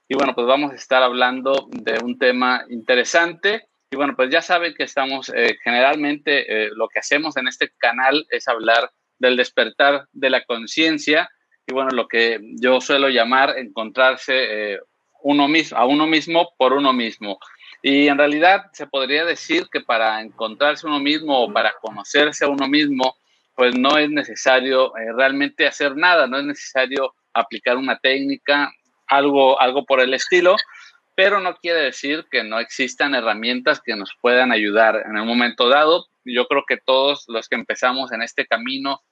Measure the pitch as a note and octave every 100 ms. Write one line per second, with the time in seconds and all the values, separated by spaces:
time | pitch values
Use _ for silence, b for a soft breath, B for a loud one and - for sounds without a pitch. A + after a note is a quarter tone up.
0 | - C3+ C#3 B2 A#2+ C#3 C#3+ B2+ - C3
1 | B2+ B2 B2 B2+ C3 C#3 - - A#2 A#2
2 | B2 B2 B2+ B2+ B2+ B2 - A#2+ A2 B2
3 | A#2 E3+ E3+ E3 G3 A3 - _ _ C#3
4 | C#3+ C3 C3 D#3+ D#3+ F3 E3+ D3 C3+ -
5 | C3+ C3+ C3 A#2 A#2 A2 A#2 A#2+ C3+ D3+
6 | D3 D3 D#3 C#3 - A2 G#2+ A2 A2+ G#2+
7 | - C#3+ D#3 C#3+ B2+ - - _ B2 A#2+
8 | C3 D3 - A#2+ - A#2 A2+ A#2 B2 _
9 | _ _ B2+ B2+ B2 - A2+ - C#3+ C#3+
10 | C3+ C#3+ C3+ B2 - A#2 A2 D#3 D#3+ D3+
11 | D3 D3+ F3 _ _ _ - C3 C3 B2+
12 | G#2+ A#2 A#2 A2 A2 A#2+ B2 C4 - C#3+
13 | C#3 B2 A#2 C3 C#3+ C3 A#2 A2+ A2 C3
14 | C3 B2 - C3 A#2 G#2+ G#2 G2 - _
15 | _ _ C#3 C#3+ C#3+ D#3+ D3 - C3 D3
16 | D#3 D#3+ D#3 E3 F3 - B2+ C3+ C#3 B2+
17 | A2+ - G#2 F#2+ B B B B C#3 C#3
18 | D3 C#3 D3 D3+ F3 G3 - - C#3+ C#3
19 | C3 D3 E3+ C#3+ - D#3+ - C#3 - A2+
20 | A2 A2 A2 - A2 G#2+ D3 D3 D#3 C#3+
21 | C#3+ D#3 D#3 C3 A2 A2 G#2+ - A2 G#2
22 | - C#3+ D3+ D3 C#3+ C#3 C3+ D3 D3 C3
23 | C3 - _ _ _ - B2 B2+ C3+ D3+
24 | D3 D3+ C3 G#2+ C3+ C3 C3 C3 C3 A2+
25 | A2+ A#2 C3+ C#3 C#3+ - C#3+ - C#3+ C#3
26 | F3+ E3+ B2+ C3+ C#3+ C#3 - C3 B2+ C#3
27 | C3+ - _ A#2 - A2+ B2+ B2+ C3 A2+
28 | C3 C3+ C#3 C3+ - C#3+ C#3 - _ _
29 | - C#3 C#3+ C#3 C3+ C3+ B2+ C3+ B2 C3
30 | B2+ C3 - F3+ F3 G#3 B B B B
31 | _ - G3 G3+ F#3 E3 F3 E3 C3+ -
32 | C#3+ D#3 - B2+ G#2+ A2+ A#2 - - -
33 | C#3+ C3 A2+ G#2+ A#2 B2+ C3 C#3+ - G#2+
34 | F#2+ - A#2+ B2 B2+ A2+ G#2 G#2+ A2 G#2+
35 | G#2 G#2+ A2+ A#2+ A#2+ A#2+ B2 C#3+ D#3 E3+
36 | - _ B2+ B2 - C#3+ - B2+ - C3
37 | C#3 C#3+ - A2+ - B2 A2 G#2+ B2+ C3
38 | B2+ A2+ A#2 - C3 A2+ B2 C3+ C#3 C3+
39 | _